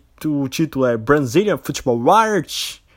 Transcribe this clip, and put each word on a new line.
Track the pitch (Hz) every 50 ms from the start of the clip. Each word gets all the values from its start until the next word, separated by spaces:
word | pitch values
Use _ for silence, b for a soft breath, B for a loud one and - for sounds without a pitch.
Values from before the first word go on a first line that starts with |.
| _ _ _ - -
o | 156 151 143 139 131
título | - - 160 151 - 135 131
é | 123 120 113
Brazilian | 110 110 143 151 143 123 110 170 214 208 175 131
Football | - - 147 - - 131 120 117 117 147
Art, | 185 220 226 220 214 190 147 - - - - - - - _ b b